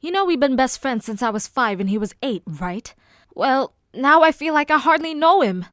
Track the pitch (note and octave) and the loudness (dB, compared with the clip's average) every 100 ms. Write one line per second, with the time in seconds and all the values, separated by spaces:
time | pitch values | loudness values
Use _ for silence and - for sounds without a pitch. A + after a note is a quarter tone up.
0 | - F#4 G4 E4 C#4 B3+ C4 - C4+ A#3+ | -4 -2 0 2 0 2 0 -2 -6 -6
1 | - G#3+ A#3+ G#3 - - A#3+ F#3+ G3 G#3 | -6 -4 -4 -4 -6 -2 -2 -2 -2 -2
2 | G3+ - - F#3+ - D3+ F3+ F3+ - _ | -4 -6 -6 -6 -8 -10 -8 -8 -12 _
3 | _ _ _ - C#4 C4 C4 _ _ - | _ _ _ -4 0 0 -2 _ _ -4
4 | C4+ D#4 D#4+ - D4+ D4+ D4 D4+ C#4 D#4+ | 4 6 6 2 -2 -2 2 0 2 0
5 | D#4+ D4+ D#4+ F#4+ D4 F3+ F3 | 0 0 4 4 2 -2 -8